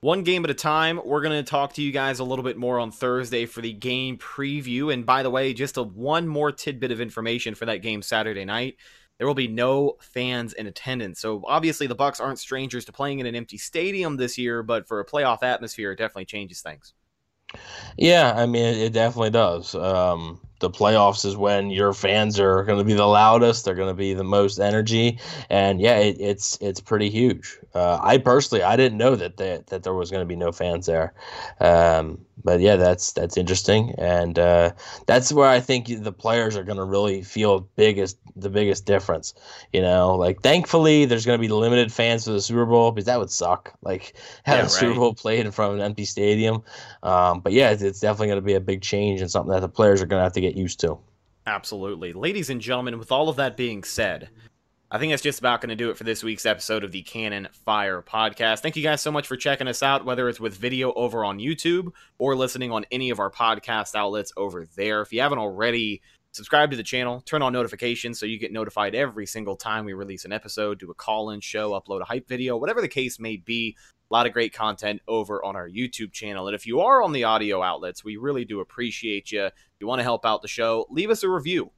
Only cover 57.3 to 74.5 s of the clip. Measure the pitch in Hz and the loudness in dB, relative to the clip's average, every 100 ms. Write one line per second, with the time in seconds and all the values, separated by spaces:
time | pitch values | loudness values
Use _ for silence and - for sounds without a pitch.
57.3 | 101 95 _ - 107 101 92 - 110 110 | -8 -12 _ -2 0 0 -4 -6 -2 -2
58.3 | 104 113 110 160 156 151 151 - 151 143 | 0 0 0 -2 -4 -2 -2 -2 -4 -4
59.3 | 127 147 139 131 117 139 135 120 123 123 | -4 -2 -2 -2 -2 0 0 0 -2 -2
60.3 | 117 110 95 120 127 127 113 120 113 104 | -2 -8 -6 -6 -2 -2 -2 -2 -2 -2
61.3 | 98 117 160 165 175 180 - _ _ 131 | -4 -6 -4 0 0 -2 -12 _ _ 0
62.3 | 135 131 127 127 113 104 127 131 110 98 | 2 0 -2 -4 -6 -4 -4 -4 -2 -4
63.3 | - 117 110 - 110 101 107 104 104 101 | 0 0 0 -2 -4 -4 -2 -2 -4 -8
64.3 | - 101 87 82 95 104 107 104 110 139 | -6 -8 -6 -14 -6 -4 -2 -4 -2 0
65.3 | 139 107 92 113 117 110 101 _ _ _ | 0 -4 -4 -2 -2 -4 -8 _ _ _
66.3 | - 104 151 151 135 104 127 123 123 - | -20 0 2 2 0 -6 -4 -4 -8 -6
67.3 | 156 135 123 117 98 123 120 120 117 107 | -2 0 0 -4 -4 -4 -4 -6 -8 -8
68.3 | 110 110 107 107 104 104 107 139 107 101 | -6 -8 -8 -8 -4 -4 -2 -4 -4 -10
69.3 | 113 104 95 - 110 104 95 98 95 87 | -10 -10 -10 -6 -8 -8 -10 -12 -14 -10
70.3 | 104 107 104 104 101 87 85 - 110 110 | -12 -10 -6 -6 -6 -12 -14 -6 -4 -4
71.3 | 104 - 110 107 98 - 98 90 120 127 | -10 -10 -6 -4 -6 -8 -10 -6 -10 -8
72.3 | 127 127 120 143 226 180 139 131 - 113 | -8 -4 -4 -4 -4 -4 -4 -6 -8 -10
73.3 | 107 - 117 113 - _ _ _ 113 120 | -12 -8 -6 -6 -10 _ _ _ 2 2
74.3 | 113 113 | 0 -4